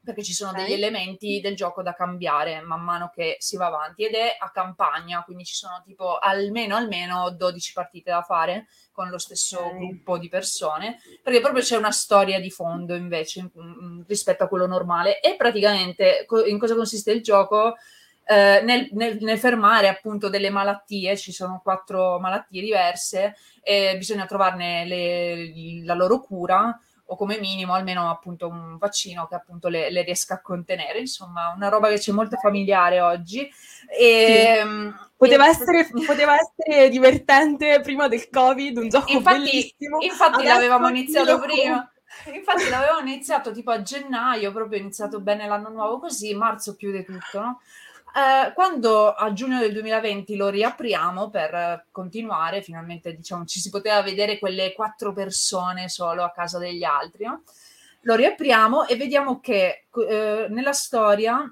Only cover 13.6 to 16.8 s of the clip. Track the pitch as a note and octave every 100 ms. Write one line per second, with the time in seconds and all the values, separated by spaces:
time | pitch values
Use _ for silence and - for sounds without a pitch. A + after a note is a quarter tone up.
13.6 | E3+ E3+ F3 E3+ E3+ G3+ - F3+ F#3 F#3+
14.6 | F3+ F#3 F3+ E3+ F#3 G#3 E4 - A#3+ G#3+
15.6 | G#3 G3+ F#3 F3 F#3+ - - A3+ G#3+ G#3
16.6 | A3+ A3+